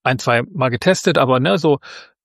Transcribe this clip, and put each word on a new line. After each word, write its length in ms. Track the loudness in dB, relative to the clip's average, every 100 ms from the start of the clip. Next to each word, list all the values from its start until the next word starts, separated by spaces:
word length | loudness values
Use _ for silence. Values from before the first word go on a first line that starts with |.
ein, 160 | -4 -2
zwei 240 | 0 0
Mal 260 | -2 -4 -4
getestet, 500 | 0 0 0 0 2
aber, 220 | 2 2
ne, 160 | 0 0
so 220 | 0 0 -4 -20 -20 _